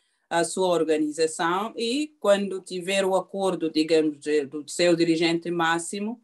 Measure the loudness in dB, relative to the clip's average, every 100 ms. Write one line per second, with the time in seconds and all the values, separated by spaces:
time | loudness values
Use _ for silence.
0 | _ _ -4 -2 0 0 2 2 2 0
1 | 0 0 -2 0 -2 -2 -4 -4 -2 -2
2 | -4 _ 2 2 2 -6 -8 -8 -2 0
3 | 2 0 -2 -2 -2 0 -2 0 2 4
4 | 2 -2 -2 -2 -2 -10 -10 0 2 4
5 | 2 2 2 0 -2 -2 0 0 -4 -6
6 | -8 -8